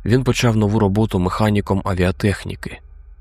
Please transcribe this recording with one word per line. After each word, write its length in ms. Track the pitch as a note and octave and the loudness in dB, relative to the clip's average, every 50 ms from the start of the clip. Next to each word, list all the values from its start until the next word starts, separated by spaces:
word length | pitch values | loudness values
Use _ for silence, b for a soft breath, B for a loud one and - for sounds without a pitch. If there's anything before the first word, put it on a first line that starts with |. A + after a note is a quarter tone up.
| - | -2
Він 200 | F#2+ A#2 C3+ B2 | 0 0 2 2
почав 320 | B2 A#2 - B2 A#2+ A2 | 0 0 2 2 2 2
нову 220 | A2 G#2+ G2+ G#2+ A2 | 2 2 2 2 2
роботу 400 | G#2+ G2 F#2+ G#2+ A2 G#2 - F#2 | 2 2 2 2 0 0 0 0
механіком 640 | F2+ F2+ - - A2+ G#2+ G#2 G2+ - - G2 G2 - | 0 0 0 0 0 2 2 0 0 0 -2 -2 -2
авіатехніки. 960 | G2 F#2+ F2+ F2+ F#2 F#2 - - G2+ F#2+ - - - - - - - - - - - - - - - - - | -4 -2 0 0 0 0 0 -2 -2 -2 -2 -6 -12 -12 -12 -12 -14 -14 -16 -18 -20 -20 -20 -20 -20 -20 -20